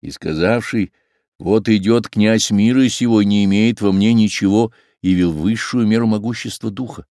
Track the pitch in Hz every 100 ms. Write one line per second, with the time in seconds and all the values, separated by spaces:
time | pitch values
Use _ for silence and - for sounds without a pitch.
0 | - 69 82 78 87 120 113 117 95 _
1 | _ _ _ _ - 107 101 107 92 117
2 | 110 - 107 113 - 101 110 127 127 -
3 | 120 110 101 104 101 101 113 113 101 95
4 | 104 117 107 - 98 104 113 _ _ _
5 | 92 90 90 78 82 110 - 123 110 110
6 | 117 107 110 117 113 - 113 98 123 -
7 | -